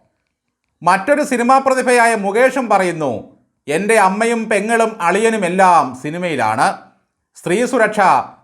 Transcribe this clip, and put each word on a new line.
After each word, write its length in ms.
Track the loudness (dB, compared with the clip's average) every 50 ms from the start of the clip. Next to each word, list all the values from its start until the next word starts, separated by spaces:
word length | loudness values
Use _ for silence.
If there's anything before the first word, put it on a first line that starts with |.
| _ _ _ _ _ _ _ _ _ _ _ _ _ _ _ -4
മറ്റൊരു 420 | 0 0 0 0 2 0 0 0 0 -2
സിനിമാ 280 | -2 -2 2 2 2 2
പ്രതിഭയായ 560 | 2 0 0 0 0 2 2 4 4 2 2
മുകേഷും 540 | 0 -2 -2 0 2 2 2 0 -2 -2 0
പറയുന്നു, 400 | 0 0 0 0 -2 -4 -4 -6 -6 -6 -10 -16 _ _ _ _ _ _ -8 -6 -4
"എൻ്റെ 200 | -4 -2 0 2 2 2 2
അമ്മയും 400 | 0 0 -2 -2 -2 -2 -2 -2
പെങ്ങളും 460 | -2 -2 -2 0 0 0 0 -2 -2 -4 -2 -2
അളിയനുമെല്ലാം 880 | 0 0 0 0 0 0 -4 -2 0 2 4 4 4 4 2 0 -6 -10
സിനിമയിലാണ്. 640 | -12 -10 -10 -8 -6 -6 -4 -2 -2 -2 0 0 -2 -2 -2 -6 -14 _ _ _ _ _ _ _ _ _ _ -12
സ്ത്രീ 280 | -6 -4 -2 -2 -2 -2
സുരക്ഷ 280 | 0 0 0 0 0 2 2 4 2 2 0 -6 -12 _